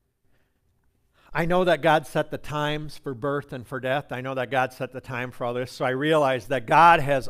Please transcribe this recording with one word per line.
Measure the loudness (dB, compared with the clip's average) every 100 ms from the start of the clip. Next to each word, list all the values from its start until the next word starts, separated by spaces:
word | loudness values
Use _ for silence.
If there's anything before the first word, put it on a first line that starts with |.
| _ _ _ _ _ _ _ _ _ _ _ _ _
"I | -4
know | 0 2
that | 2 2
God | 4 2 2
set | -4 -4
the | -6
times | -6 -4 -4 -4 -8 -12
for | -12
birth | -8 -4 -4 -6
and | -12 -10
for | -8
death. | -2 -4 -4
I | -8
know | -8
that | -6 -2
God | -2 -2
set | -4 -10
the | -10
time | -10 -8 -8
for | -6
all | -6
this. | -4 -6
So | -4
I | -2
realize | 0 2 2 2 0 -2
that | -6 2
God | 6 8 8
has | 4 -2 -2